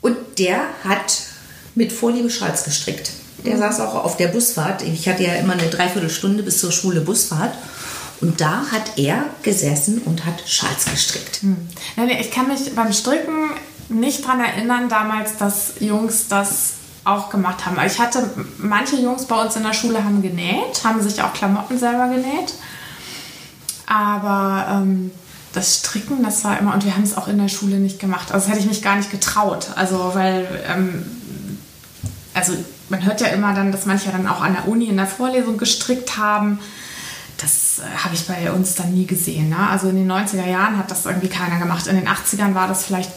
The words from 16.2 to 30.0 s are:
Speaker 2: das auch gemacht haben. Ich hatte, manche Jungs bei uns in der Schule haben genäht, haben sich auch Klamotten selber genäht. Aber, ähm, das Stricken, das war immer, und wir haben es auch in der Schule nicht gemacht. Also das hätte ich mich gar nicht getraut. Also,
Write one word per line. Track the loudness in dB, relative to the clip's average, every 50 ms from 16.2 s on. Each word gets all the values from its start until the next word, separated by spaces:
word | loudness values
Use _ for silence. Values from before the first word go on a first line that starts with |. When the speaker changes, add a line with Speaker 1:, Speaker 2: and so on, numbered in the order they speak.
| 0
Speaker 2:
das | 2 2 2 2 2 0 0 -2 -2 -4 -6 -14 -18 -20 -4 0
auch | 2 2 2 0 -2
gemacht | 0 2 2 2 0 -2 -4
haben. | -2 0 2 2
Ich | 0 2 2
hatte, | 0 2 2 0 0 0 -2 -6 -8 -10 -10
manche | -4 -2 2 2 2 2 2 2
Jungs | 2 2 2 2 -2 -2
bei | 0 2 2
uns | 2 0 0
in | -2
der | 0 0 0
Schule | 0 0 0 2 2 2
haben | 2 2 2 2
genäht, | 2 -2 -2 0 0 0 0 0 -2 -2 0 2
haben | 2 2 2
sich | 2 0 0 0
auch | 0 0 0
Klamotten | 0 2 2 2 2 0 -2 -2
selber | 0 2 2 2 2 2
genäht. | 2 2 0 0 0 -2 -2 -2 -4 -8 -10 -14 -16 -14 -14 -14 -16 -16 -14 -14 -14 -14 -14 -14 -16 -18 -18 -20 -20 -20 -14 -12 -12 -12 -10 -2
Aber, | 0 0 2 2 2 0 0 0 0 2 2 2 0 0 0 0 0 2 2
ähm, | 4 4 2 2 0 -4 -8 -12 -20 -20 -20 -20 -18 -6 -4
das | -2 0 0 0 0
Stricken, | 0 -2 -4 -4 -2 -2 0 2 2
das | 2 0 0 0
war | 0 0 2
immer, | 2 4 4
und | 4 2
wir | 2 2
haben | 2 2
es | 2 0
auch | -2 -2
in | 0 2
der | 2 2
Schule | 2 0 0 0 2 2
nicht | 4 2 2 0 -2
gemacht. | -2 -2 -2 -2 -4 0
Also | 0 2 2
das | 2
hätte | 2 2 2
ich | 2
mich | 0 2 2
gar | 2 2
nicht | 2 0 -2
getraut. | -2 -2 -2 0 2 2 2 2 2 -2 -4 -6 -2
Also, | -2 0 0 2 0